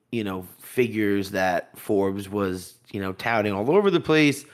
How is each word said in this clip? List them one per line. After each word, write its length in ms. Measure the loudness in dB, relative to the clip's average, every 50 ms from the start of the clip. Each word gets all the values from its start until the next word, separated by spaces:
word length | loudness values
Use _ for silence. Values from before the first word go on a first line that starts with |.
| _ -8
you 120 | -6 -4
know, 240 | -4 -4 -6 -8 -10 -12 -18 -20
figures 720 | -18 -6 0 0 2 2 2 0 0 2 0 0 -2 -2
that 440 | -2 0 0 2 0 0 -4 -6 -14
Forbes 520 | -12 -4 -2 0 2 2 0 -2 -4 -8 -6
was, 460 | -4 -2 -2 -2 -4 -6 -8 -12 -20 _ _ _
you 80 | -8 -6
know, 120 | -6 -6 -6
touting 380 | -4 -2 0 0 2 2 0
all 160 | 0 -2 0 2
over 180 | 2 4 4 4
the 100 | 2 2
place 440 | 2 2 4 4 4 4 2 0 -6 -18